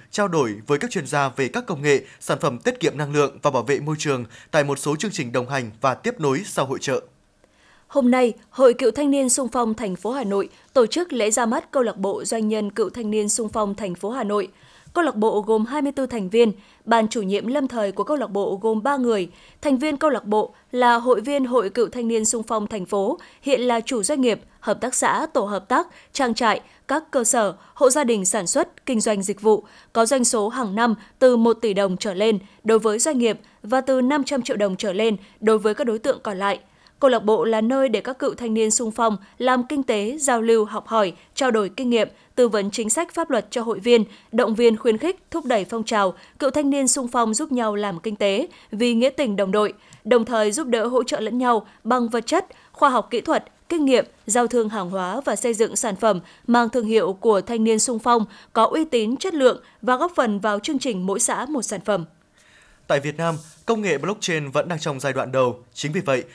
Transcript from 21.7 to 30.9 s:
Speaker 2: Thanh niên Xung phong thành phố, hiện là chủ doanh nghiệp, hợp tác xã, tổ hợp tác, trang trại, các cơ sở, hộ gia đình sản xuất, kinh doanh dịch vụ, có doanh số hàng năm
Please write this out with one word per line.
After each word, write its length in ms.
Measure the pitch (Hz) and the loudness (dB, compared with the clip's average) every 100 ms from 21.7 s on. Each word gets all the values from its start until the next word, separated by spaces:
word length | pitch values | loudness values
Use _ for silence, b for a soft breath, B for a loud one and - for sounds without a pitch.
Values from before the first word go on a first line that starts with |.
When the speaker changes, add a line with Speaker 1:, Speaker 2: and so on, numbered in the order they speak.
| 233 220 | 0 -2
Speaker 2:
Thanh 180 | 247 226 | -2 -2
niên 180 | 226 214 | 0 0
Xung 180 | 233 | -2
phong 240 | 220 220 208 | -4 -4 -4
thành 180 | 214 180 | -6 -4
phố, 340 | 202 202 349 B B | -2 -2 -4 B B
hiện 200 | 285 247 | 0 2
là 180 | 247 233 | 2 0
chủ 240 | 226 247 | -2 -4
doanh 180 | 190 294 | -2 0
nghiệp, 200 | 247 196 b b | 0 0 b b
hợp 220 | - 202 | -4 -4
tác 140 | 233 - | -2 0
xã, 320 | 180 202 311 | 0 0 0
tổ 80 | 254 | -2
hợp 280 | 202 196 - | -2 -4 0
tác, 180 | 269 359 B B | -2 -2 B B
trang 200 | - 247 | -2 -2
trại, 280 | 226 226 - b b - | 0 0 0 b b -4
các 160 | 294 - | -4 -2
cơ 120 | 269 | -2
sở, 320 | 226 240 196 - B | 0 0 0 -4 B
hộ 160 | - 262 | 2 4
gia 140 | 302 | 4
đình 220 | 247 214 185 | 2 0 0
sản 220 | 220 170 | -2 -2
xuất, 380 | 277 - - - | -2 -2 -6 -4
kinh 140 | 220 | -2
doanh 240 | 226 202 | 0 -2
dịch 180 | 190 202 | -4 0
vụ, 220 | 214 208 B B B | 2 2 B B B
có 120 | 233 226 | 0 2
doanh 200 | 269 233 | 2 2
số 240 | 233 202 | 0 -2
hàng 260 | 254 214 208 | -4 -4 0
năm 200 | 233 | 0